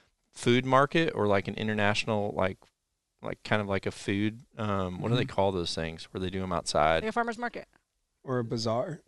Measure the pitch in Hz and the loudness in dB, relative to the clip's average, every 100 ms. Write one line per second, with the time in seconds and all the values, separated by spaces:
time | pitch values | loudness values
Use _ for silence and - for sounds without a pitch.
0 | _ _ _ - 123 123 127 131 143 170 | _ _ _ -4 2 4 6 4 4 2
1 | 165 107 104 98 92 98 107 107 104 104 | 0 2 2 2 0 -4 -2 0 2 2
2 | - 107 104 101 92 95 _ _ _ _ | 0 0 -2 0 -2 -2 _ _ _ _
3 | _ _ - - - 110 101 98 101 - | _ _ -12 -10 -2 0 0 -2 -2 -6
4 | - 101 107 113 - - 107 98 92 90 | -2 0 0 -2 -12 -6 -2 0 -2 -2
5 | 110 120 110 - 98 95 85 - 80 82 | 0 0 0 2 2 2 -2 -4 -4 -6
6 | - 92 92 95 92 87 - 80 78 80 | -10 -6 -4 -4 -2 -2 0 4 4 4
7 | 220 226 233 233 240 - - _ _ _ | 2 -2 -2 -4 -8 -10 -16 _ _ _
8 | _ _ - 127 117 120 113 113 156 156 | _ _ -4 -2 -2 -2 0 0 -2 -6